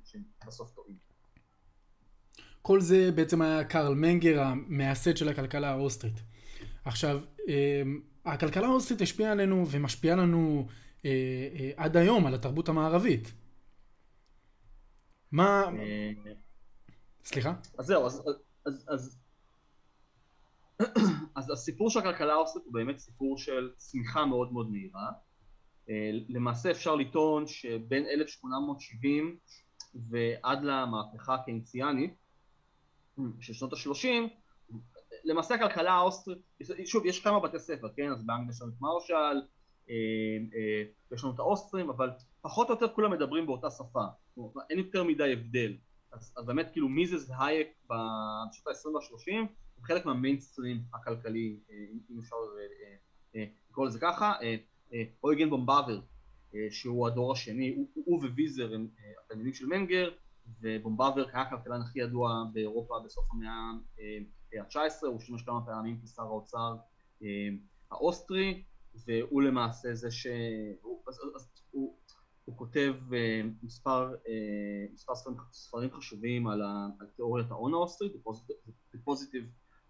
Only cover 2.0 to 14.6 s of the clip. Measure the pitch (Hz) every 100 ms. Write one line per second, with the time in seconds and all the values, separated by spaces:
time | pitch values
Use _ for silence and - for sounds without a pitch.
2 | _ - _ - - - - 196 175 185
3 | 185 160 160 165 160 156 151 165 147 139
4 | 160 175 165 147 135 131 - 139 135 135
5 | 175 - 151 147 117 147 143 135 139 -
6 | 113 110 - - - - - - 131 113
7 | 151 143 - - 427 143 143 143 135 143
8 | - - 175 139 156 175 240 262 254 214
9 | 190 - 214 208 196 190 165 143 139 -
10 | 160 180 175 170 160 147 127 - - -
11 | 143 131 131 127 135 165 135 143 160 170
12 | 185 233 147 127 131 147 165 160 156 175
13 | 220 117 110 - - - - - - -
14 | _ _ _ _ _ _